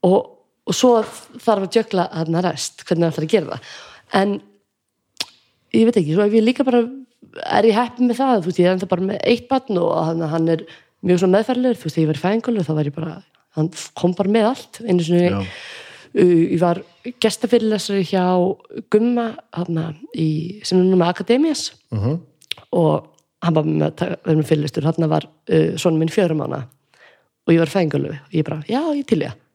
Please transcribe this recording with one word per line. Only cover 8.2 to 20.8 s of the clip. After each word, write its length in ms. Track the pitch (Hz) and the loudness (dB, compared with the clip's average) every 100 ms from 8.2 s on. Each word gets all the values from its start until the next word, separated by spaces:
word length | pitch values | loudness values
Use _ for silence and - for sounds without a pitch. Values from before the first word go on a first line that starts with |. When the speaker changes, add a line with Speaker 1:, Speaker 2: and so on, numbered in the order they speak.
Speaker 1:
það, 140 | 269 233 | 0 0
þú 60 | 170 | 0
veist, 100 | 180 | 2
ég 60 | 180 | 2
er 60 | 185 | 2
ennþá 140 | 190 | -2
bara 140 | 180 190 | -2 -2
með 140 | - - | -2 0
eitt 200 | 240 240 | 0 0
barn 300 | 262 - 190 | -4 -2 -2
og 140 | 170 160 160 | 0 0 -2
hann, 160 | 165 | -2
hann 300 | 160 165 165 | -4 -2 0
er 80 | 160 - - _ _ 175 | 0 -4 -20 _ _ 0
mjög 140 | 180 | 2
svona 140 | 185 190 | 4 2
meðferðilegur, 420 | 220 247 254 233 | 2 -2 0 -2
þú 80 | 160 | -4
veist, 80 | 151 | -2
þegar 80 | 156 | 0
ég 60 | |
var 80 | 156 | 0
í 40 | |
fæðingarorlofi, 440 | 180 220 226 226 165 | -2 -2 -2 -4 -2
þá 80 | 156 | -2
var 120 | 143 | -2
ég 60 | 143 | -6
bara, 200 | 165 180 - _ _ - | -10 -12 -20 _ _ -4
hann 120 | 160 - - - | -4 -4 -16 -2
kom 140 | 175 180 | -2 0
bara 160 | 196 | 0
með 160 | 220 214 | 2 2
allt, 300 | 269 - - 226 | 0 -10 -14 0
einu 180 | 180 165 | 0 2
sinni, 200 | 175 175 | 2 2
Speaker 2:
Já. 140 | 101 | 0
Speaker 1:
uh, 960 | 92 - - - - - - - 180 170 170 175 | -6 -10 -18 -18 -20 -20 -8 2 4 4 2 2
ég 60 | |
var 160 | 175 170 - _ 240 - | 0 0 -6 _ -16 -2
gestafyrirlesari 840 | 220 - 226 240 220 214 - 202 180 | -2 -2 0 2 2 -2 -2 -2 0
hjá 160 | 190 180 185 180 - - - - | 0 2 2 0 -2 -10 -16 0
Gumma, 340 | 214 233 240 233 226 - | 2 2 0 -4 -8 -12
þarna, 300 | - 170 165 165 151 262 - | -8 -4 -2 -4 -8 -14 -4
í, 140 | 160 156 165 208 - | -2 -2 -6 -10 0
sem 140 | |
er 60 | 185 | 2